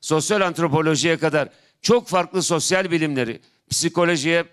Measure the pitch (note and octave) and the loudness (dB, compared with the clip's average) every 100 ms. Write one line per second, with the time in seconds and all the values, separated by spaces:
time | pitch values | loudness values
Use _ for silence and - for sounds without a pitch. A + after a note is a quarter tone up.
0 | - D#3 D3 G#3 F#3+ D#3+ E3+ D3 D#3 D3 | -2 -2 0 0 0 0 0 2 2 2
1 | D#3+ D#3+ D#3 D3+ B2 _ _ _ - A#3+ | 0 0 0 0 -4 _ _ _ 2 2
2 | - F3+ E3+ F#3 E3 E3+ - F#3 F#3+ E3+ | 2 -2 0 -2 -2 -2 0 0 0 0
3 | D#3 C#3 A#2+ A2+ _ _ - - E3 E3+ | 0 -2 -4 -6 _ _ -8 -4 -2 0
4 | E3+ F3 D3 E3+ E3+ | 0 0 0 0 -2